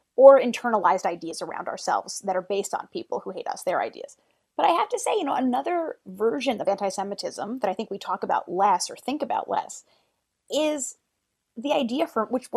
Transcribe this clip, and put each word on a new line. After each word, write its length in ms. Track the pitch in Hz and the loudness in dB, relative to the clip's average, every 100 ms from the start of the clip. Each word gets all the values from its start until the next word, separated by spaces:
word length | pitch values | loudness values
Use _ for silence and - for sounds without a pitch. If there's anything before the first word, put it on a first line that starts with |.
| _ - | _ 10
or 240 | 269 269 | 12 12
internalized 640 | 240 - 240 214 175 185 | 6 -2 0 2 4 2
ideas 360 | 185 175 165 156 | -2 -4 -8 -8
around 280 | 160 - 175 | -8 -6 -6
ourselves 520 | - - 101 190 - | -6 -2 -2 -4 -8
that 160 | 196 185 | -4 -4
are 60 | |
based 320 | 180 196 196 | -2 -4 -4
on 140 | - - | -8 -8
people 280 | - - 208 | -12 -8 -8
who 100 | 196 | -8
hate 160 | 185 - | -10 -10
us, 160 | - | -6
their 180 | - 151 | -2 -2
ideas. 360 | 107 - 50 - _ _ _ - | -4 -8 -18 -20 _ _ _ 0
But 100 | 302 | 2
I 40 | |
have 180 | 339 - | 2 0
to 100 | 440 | -2
say, 140 | - | -2
you 120 | 427 | -2
know, 100 | 285 | -2
another 600 | - 254 247 339 349 320 - 196 | 0 0 0 -2 -2 -4 -10 -16
version 540 | 185 226 294 262 214 | -2 0 0 -2 0
of 80 | - | 0
anti-Semitism 920 | 196 196 202 196 196 165 - 208 254 | 0 -2 -4 -6 -6 -8 -8 -8 -4
that 100 | - | -2
I 40 | |
think 160 | 185 214 | -4 -6
we 80 | 196 | -8
talk 240 | - 190 | -6 -6
about 280 | - - - | -2 -2 -2
less 400 | 175 202 180 - | 0 2 2 -2
or 60 | - | -8
think 260 | - 294 | -8 -6
about 260 | - - - | -4 -4 -2
less 360 | - - - - _ _ _ _ _ _ | -4 -6 -14 -20 _ _ _ _ _ _
is 460 | 269 302 302 - - _ _ _ _ _ - | -2 -2 -2 -8 -12 _ _ _ _ _ -10
the 160 | 277 | -2
idea, 340 | 294 233 262 330 | 0 0 -2 -2
for, 200 | 226 214 | -2 -2
which 220 | 247 - | -4 -2